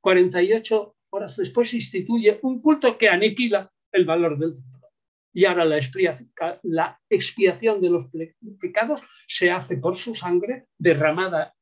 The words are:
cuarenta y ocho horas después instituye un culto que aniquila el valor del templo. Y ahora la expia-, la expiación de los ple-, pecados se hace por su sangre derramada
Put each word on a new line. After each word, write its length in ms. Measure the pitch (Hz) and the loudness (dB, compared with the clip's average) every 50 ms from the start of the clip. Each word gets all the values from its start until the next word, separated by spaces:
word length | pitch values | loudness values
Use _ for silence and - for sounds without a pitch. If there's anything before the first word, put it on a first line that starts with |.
cuarenta 420 | _ 190 185 180 180 180 - 180 175 | _ 4 4 6 4 4 4 0 2
y 100 | 190 220 | 2 2
ocho 440 | 226 220 - 226 214 208 - _ _ _ _ | 0 0 -2 -2 -2 -2 -4 _ _ _ _
horas 280 | - 196 214 - - - | -10 -10 -8 -8 -6 -6
después 340 | 190 - - 240 240 233 247 | -6 -4 0 -2 -2 0 -2
instituye 640 | 233 214 - - 190 185 - 233 233 226 208 208 - - | -6 -6 -6 -6 -8 -4 -2 -4 2 2 2 2 2 -4
un 180 | 262 262 247 | -6 -6 0
culto 380 | - 302 311 294 285 247 226 - | 2 2 2 4 2 0 0 4
que 100 | 233 208 | 2 2
aniquila 640 | 180 180 208 220 214 - 247 233 202 196 196 - _ _ _ _ - | 4 4 2 0 0 0 -2 0 0 -2 -4 -6 _ _ _ _ 0
el 120 | 190 180 | 0 2
valor 340 | 156 160 170 170 165 151 143 | 2 2 0 2 0 0 -2
del 140 | 156 160 147 | -4 -6 -6
templo. 360 | - - - - - _ _ _ _ _ _ _ _ _ _ _ | -8 -20 -20 -20 -20 _ _ _ _ _ _ _ _ _ _ _
Y 140 | 175 185 | 2 2
ahora 180 | 196 180 175 170 | 2 4 2 2
la 140 | 160 151 151 | 2 2 0
expia-, 500 | 139 127 - 190 185 170 156 131 120 _ _ - 170 165 - - _ | -2 -4 -2 -2 -2 -2 -2 -4 -14 _ _ -8 -8 -8 -8 -8 _
la 360 | 185 165 160 - - - _ _ _ | -4 -2 -2 -2 -4 -6 _ _ _
expiación 720 | 220 190 - - - - 226 185 - - - 226 214 202 | -2 -2 -2 -4 -4 2 2 2 2 2 0 0 0 2
de 80 | 185 175 | 2 2
los 180 | 175 165 - - | 0 0 -2 -6
ple-, 260 | - 160 165 165 _ _ - 214 196 _ | -10 -12 -12 -12 _ _ -20 -20 -18 _
pecados 400 | - 175 - 208 226 233 302 - - _ _ - - | -12 -6 -4 -2 -2 -2 -4 -8 -8 _ _ -20 -16
se 240 | _ - - 185 175 | _ -6 0 0 0
hace 280 | 175 185 131 131 175 139 | 0 0 -4 -6 -8 -4
por 180 | 131 165 185 | -4 -4 -4
su 180 | - - 240 226 | -4 -8 -10 -12
sangre 520 | - - 180 175 175 175 214 254 254 _ _ _ | -10 -6 -2 -2 -2 0 -2 -8 -8 _ _ _
derramada 760 | _ - 175 160 143 151 156 156 170 185 190 175 156 156 - _ _ | _ 2 2 2 4 2 0 0 0 -2 -2 -2 -4 -4 -4 _ _